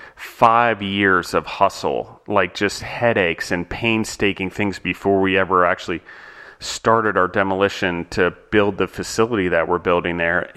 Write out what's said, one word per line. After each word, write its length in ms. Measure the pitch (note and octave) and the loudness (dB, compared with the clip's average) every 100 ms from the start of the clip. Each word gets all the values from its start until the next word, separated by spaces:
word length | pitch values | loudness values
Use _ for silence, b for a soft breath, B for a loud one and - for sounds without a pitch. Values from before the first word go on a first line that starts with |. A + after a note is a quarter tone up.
| B B | B B
five 640 | - - A#2 A#2 A#2+ G#2 | -18 2 4 4 2 0
years 500 | G2+ G2+ G2 F#2 E2+ | -4 2 4 4 2
of 140 | F2 D2+ | -2 -4
hustle, 720 | - G2 - E2+ B1 - - - | 0 0 0 -4 -4 -8 -16 -2
like, 280 | G#2 F2+ | 0 0
just 280 | - G2+ - | -2 -4 -4
headaches 720 | - - A#2+ G#2 F2 D#2+ - | -10 -2 0 2 0 -2 -4
and 160 | F2+ F2 | -4 -4
painstaking 800 | - A2+ A2 G#2+ - G#2 F#2 F#2 | -4 0 0 -2 -2 -2 -2 -6
things 300 | - G2+ F#2 | -4 -4 -4
before 400 | F#2 - G2 G2 | -8 -2 0 2
we 180 | F#2+ F#2+ | 2 2
ever 260 | F2+ F#2 | 2 2
actually 380 | F2 F#2 - E2 B B B B B B | 2 0 -4 -8 B B B B B B
started 580 | - - A#2+ A2+ G#2+ G2 | -12 -2 2 2 2 0
our 120 | F2+ | 0
demolition 800 | G2+ G2 F#2+ G2 - F#2+ E2+ E2+ | 0 0 2 0 0 -2 -2 -4
to 220 | - F2 - _ | 0 0 -2 _
build 280 | G#2+ G#2 F#2+ | 2 2 0
the 100 | F#2 | -4
facility 600 | - F2+ - A2+ A2 F2+ | -4 -6 -2 0 0 0
that 200 | E2+ E2 | 0 0
we're 100 | F2+ | 0
building 380 | F2+ F2 F2 E2+ | 2 0 0 -2
there. 340 | E2+ F2+ - | 0 -2 -2